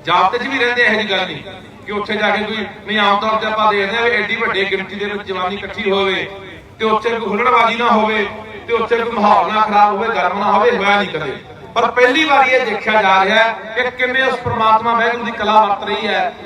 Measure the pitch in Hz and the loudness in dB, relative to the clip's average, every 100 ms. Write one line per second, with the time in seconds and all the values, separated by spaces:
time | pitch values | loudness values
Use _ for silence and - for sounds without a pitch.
0 | - 175 - 240 277 269 240 240 226 208 | 2 2 2 0 -4 -2 0 2 2 0
1 | 214 190 185 147 - - - - - 208 | 0 -2 -4 -8 -12 -16 -18 -18 -8 -6
2 | 202 214 208 208 214 214 190 - 185 214 | -4 -4 -2 -2 -4 -6 -8 -12 -6 0
3 | 202 202 220 220 214 214 214 202 196 226 | 2 2 0 -2 -2 0 0 2 -2 -2
4 | 233 214 208 226 226 185 196 190 190 202 | 0 0 -2 -4 -2 -2 -2 -4 -6 -6
5 | 208 202 190 185 180 202 196 202 208 196 | -6 -6 -8 -6 -4 -6 -10 -6 -2 0
6 | 196 185 180 - - - - - 220 214 | 0 -2 -6 -12 -16 -18 -20 -4 0 0
7 | 233 226 208 202 247 240 233 226 240 220 | 0 -4 -4 0 2 4 2 2 2 2
8 | 214 214 202 - - - - 233 226 233 | 2 0 -4 -6 -14 -14 -4 -2 0 0
9 | 233 214 208 208 180 214 214 208 208 202 | 0 2 4 4 4 0 2 4 4 2
10 | 226 190 180 196 202 208 240 190 196 202 | -2 0 -2 0 0 4 4 2 2 2
11 | 196 156 151 120 - - - 226 226 233 | 0 -4 -6 -10 -14 -20 -6 0 0 4
12 | 247 294 302 277 262 262 233 208 214 214 | 4 4 4 4 4 4 2 -2 0 2
13 | 220 190 196 220 226 220 214 226 247 247 | 4 4 4 4 2 0 -8 -4 -4 -2
14 | 254 254 262 240 247 226 220 220 226 233 | -2 0 0 -2 -4 0 4 4 2 2
15 | 233 240 226 226 214 214 208 196 202 202 | 0 -2 -6 -4 2 4 4 0 -2 -4
16 | 220 190 180 - | -2 -2 -2 -6